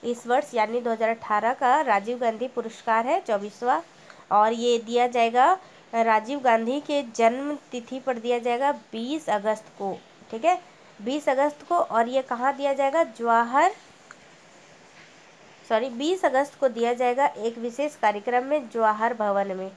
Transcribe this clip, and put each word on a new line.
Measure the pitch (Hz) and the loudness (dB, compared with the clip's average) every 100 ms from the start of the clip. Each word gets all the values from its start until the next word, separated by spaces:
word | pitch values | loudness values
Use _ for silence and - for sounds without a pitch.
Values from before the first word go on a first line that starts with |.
इस | 226 240 233 | -6 -6 0
वर्ष | 254 294 | 0 0
यानी | 240 214 233 | -2 -2 -2
दो | 240 | -2
हज़ार | 220 226 | -2 -2
अठारह | 226 - 208 220 | -2 -2 0 0
का | 269 254 277 | 0 2 2
राजीव | 277 202 202 247 | 2 0 0 -2
गांधी | 240 220 254 | -2 -2 -6
पुरस्कार | 247 226 - - 226 233 | -6 -8 -8 0 0 2
है | 339 | -2
चौबीसवाँ, | 359 208 202 - 240 294 339 - - - - | 0 -4 -4 -6 -2 -2 -2 -20 -20 -20 0
और | 202 214 | 2 4
ये | 233 240 233 | 2 0 0
दिया | 214 240 247 | 0 0 2
जाएगा, | 240 233 240 277 370 - - - | 2 2 4 4 4 -4 -20 -8
राजीव | 226 226 214 220 285 | 0 2 2 0 -2
गांधी | 254 226 226 277 | 2 2 2 -4
के | 294 285 247 226 | -2 -4 -4 2
जन्म | 226 247 285 294 - | 2 2 -6 -8 -8
तिथि | 247 233 262 | -12 -10 -8
पर | 254 240 | -6 -4
दिया | 226 240 | -2 -2
जाएगा, | 233 240 277 | 0 0 0
बीस | 254 - 220 233 311 302 | -2 -8 -10 -6 -6 -2
अगस्त | 208 208 214 - - | -2 0 -4 -6 -10
को। | 196 175 - - - | -8 -8 -12 -20 -14
ठीक | 226 | -2
है, | 302 359 - - - - | 0 0 -4 -20 -20 -10
बीस | 208 294 294 | -6 -2 0
अगस्त | 262 285 294 - | 2 0 -2 -2
को। | |
और | 349 - 226 233 | 0 2 0 0
ये | 262 | -2
कहाँ | 262 233 254 254 | -2 -2 -2 -2
दिया | 277 | -2
जाएगा? | 269 277 302 | 0 0 2
जवाहर, | 330 226 233 233 233 262 349 415 - - - - - - - - - - - - - - - - - - - | -2 -2 2 2 4 4 2 0 -18 -20 -20 -20 -20 -20 -20 -20 -20 -20 -20 -20 -20 -20 -20 -20 -20 -20 -2
सॉरी, | 220 262 | -2 -2
बीस | 233 294 370 | -4 -2 0
अगस्त | 339 262 285 - | 2 2 0 0
को | 269 | -2
दिया | 233 233 | 0 -2
जाएगा | 240 247 247 277 | 2 0 2 0
एक | - 220 233 | 0 -6 -4
विशेष | 233 226 294 - | -8 -4 -6 0
कार्यक्रम | 214 208 208 247 | 0 0 0 -2
में | 262 302 233 | 0 -2 -2
जवाहर | 233 220 214 226 | 0 0 2 -2
भवन | 240 208 196 196 185 | 0 0 0 -2 -4
में। | 190 | -8